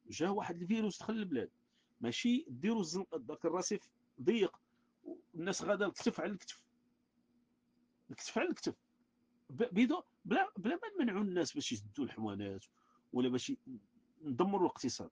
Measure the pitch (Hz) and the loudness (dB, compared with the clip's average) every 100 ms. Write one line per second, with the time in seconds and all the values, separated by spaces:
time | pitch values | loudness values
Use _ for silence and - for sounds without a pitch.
0 | - - 175 202 - 170 175 220 214 - | -14 0 2 2 -2 -6 0 2 2 -2
1 | - 220 196 127 92 - _ _ _ _ | -4 -4 0 -2 -2 -8 _ _ _ _
2 | 117 - 240 247 320 123 190 226 160 180 | -4 2 4 2 0 -2 2 2 0 -2
3 | 185 156 117 151 165 175 175 208 - _ | -4 -6 -6 -2 0 2 0 -2 -4 _
4 | _ - 127 226 185 - _ _ _ _ | _ -2 2 4 2 0 _ _ _ _
5 | - - _ 160 175 - - 196 196 - | -14 -14 _ -6 -4 -2 0 2 0 0
6 | - - 160 196 - - _ _ _ _ | -2 0 -4 -4 -10 -16 _ _ _ _
7 | _ _ _ _ _ _ _ _ _ _ | _ _ _ _ _ _ _ _ _ _
8 | - - - 226 349 - - - _ _ | -16 -12 -4 0 0 0 -4 -4 _ _
9 | _ _ _ _ - 127 - 175 247 339 | _ _ _ _ -14 -2 2 4 4 4
10 | - _ - 269 392 - 196 349 453 392 | -4 _ 0 2 2 0 -2 -2 -4 0
11 | 240 190 208 180 160 143 - 107 104 - | 0 2 0 2 0 -2 -4 -6 -6 -6
12 | 117 - 110 101 101 98 - _ _ _ | -6 -4 -4 -4 -6 -8 -12 _ _ _
13 | _ 123 127 123 - 139 - 123 - _ | _ 0 2 2 -2 -6 -8 -16 -16 _
14 | _ _ 156 120 190 196 170 - 127 - | _ _ -6 2 2 4 2 2 -4 -4
15 | 95 | -8